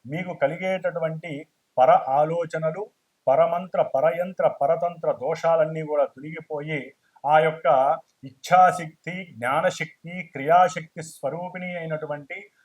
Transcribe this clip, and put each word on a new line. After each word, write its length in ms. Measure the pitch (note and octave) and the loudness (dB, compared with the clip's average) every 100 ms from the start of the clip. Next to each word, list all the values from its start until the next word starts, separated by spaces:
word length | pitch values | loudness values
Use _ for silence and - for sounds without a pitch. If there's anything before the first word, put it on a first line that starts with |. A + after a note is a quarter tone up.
| A#2+ | -10
మీకు 260 | D#3+ F3+ | -8 -8
కలిగేటటువంటి 1120 | D#3+ C#3+ F3 F#3 F#3 F3+ E3 D#3+ D#3+ E3+ C#3+ - _ _ - | -2 -2 0 -4 -2 -4 -2 -4 -4 -8 -10 -12 _ _ 4
పర 140 | C3+ | 6
ఆలోచనలు, 1000 | F#3 C3+ C#3 D#3 E3+ E3 D#3+ D#3+ F3+ G#3+ _ _ _ - | 6 4 2 2 0 -4 -4 -4 -4 -10 _ _ _ 2
పరమంత్ర, 540 | C#3 E3+ F3 F#3 F#3 | 4 4 0 -2 0
పరయంత్ర, 680 | D3+ C3+ D#3+ F3 F#3 F3+ D#3+ | 0 2 2 0 -4 0 -2
పరతంత్ర 640 | - C#3+ E3 F3 E3+ D#3 | 0 0 0 -2 -4 -4
దోషాలన్నీ 720 | - D3 D#3+ E3 E3 D#3 D#3+ | -2 -4 -2 0 2 0 -2
కూడా 240 | D3+ D3 C3+ | -4 0 0
తొలగిపోయి, 920 | C3 D3+ E3 D#3+ D3+ D3+ D3+ B2 _ _ _ C#3 | -4 -14 -14 -10 -10 -6 -8 -8 _ _ _ 2
ఆ 120 | D#3 | 4
యొక్క 580 | D#3+ D#3+ E3+ C3+ C#3 D#3+ - _ | 4 0 2 4 2 -2 -8 _
ఇచ్ఛాశక్తి, 1120 | C3+ - - F#3 F3+ F3 D#3+ - E3 F#3 F3 A#2 | -20 -18 2 6 6 4 -8 -12 -12 -12 -14 -6
జ్ఞానశక్తి, 840 | A#2+ D3 F3+ - D#3+ _ E3 F3+ | -2 0 0 -2 -8 _ -14 -14
క్రియాశక్తి 800 | D#3+ C3+ C#3 F3 F3+ F3 D#3+ E3+ | -12 -6 4 6 6 0 -12 -14
స్వరూపిణి 760 | D#3 - C3 E3 F3+ F3+ F3+ F3 | -16 -8 -8 -6 -10 -10 -10 -10
అయినటువంటి 720 | D#3+ D3+ D3+ D3 C#3 F#3 G3+ _ | -8 -8 -6 -10 -10 -16 -16 _